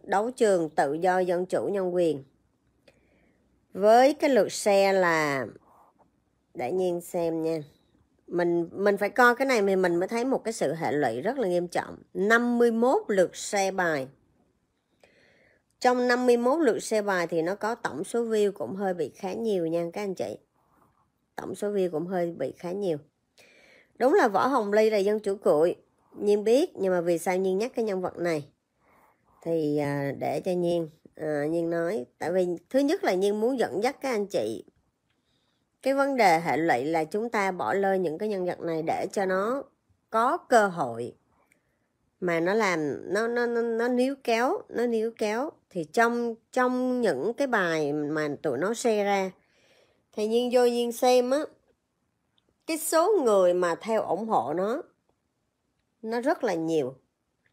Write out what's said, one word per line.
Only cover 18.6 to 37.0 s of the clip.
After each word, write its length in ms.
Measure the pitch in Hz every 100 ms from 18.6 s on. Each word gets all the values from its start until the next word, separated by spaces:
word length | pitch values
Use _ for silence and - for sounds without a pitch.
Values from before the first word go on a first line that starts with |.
| 120 190
hơi 180 | 196
bị 140 | 180 143
khá 240 | - 190
nhiều 340 | 208 226 190 165
nha 200 | 170 170
các 100 | 208
anh 120 | 202
chị. 240 | 180 104 107 _ _ _ _ _ _ _ _ _ -
Tổng 180 | -
số 180 | - 208
view 180 | 202 180
cũng 160 | 156 175
hơi 240 | 185 170
bị 220 | 170 135
khá 200 | - 175
nhiều. 260 | 196 196 147 - _ _ _ _ _ _ _ _ -
Đúng 160 | 247
là 140 | 392 254
Võ 180 | 190 240
Hồng 260 | 269 202
Ly 180 | 208 220
là 80 | 214
dân 220 | 196 214
chủ 160 | 202 202
cuội, 400 | 214 151 175 - _ _ _ -
Nhiên 260 | 208 208
biết, 320 | 208 254 349 -
nhưng 160 | 190
mà 80 | 180
vì 180 | 170 165
sao 180 | 196 185
Nhiên 220 | 190 185
nhắc 140 | 240
cái 100 | 254
nhân 160 | 220 185
vật 180 | 180 -
này? 300 | 170 156 147 _ _ _ _ _ _ _ _ _
Thì, 360 | 165 165 147 147
à, 340 | 143 143 139 -
để 220 | 131 147
cho 120 | 185
Nhiên, 360 | 180 175 175 156 - -
à, 320 | - 156 147 147
Nhiên 240 | 170 165
nói. 340 | 170 170 226 123 _
Tại 140 | 147
vì 140 | 185 180 165 -
thứ 80 | 262
nhất 260 | 285 392
là 100 | 311
Nhiên 260 | 180 202 214
muốn 180 | 226 269
dẫn 240 | 180 175
dắt 140 | 240 -
các 100 | 269
anh 160 | 220 196
chị. 380 | 165 110 110 - _ _ _ _ _ _ _ _ _ _ _
Cái 120 | 262
vấn 220 | 277 277 262
đề 240 | 196 165
hệ 160 | 170 131
lụy 280 | 165 123
là 200 | 143 165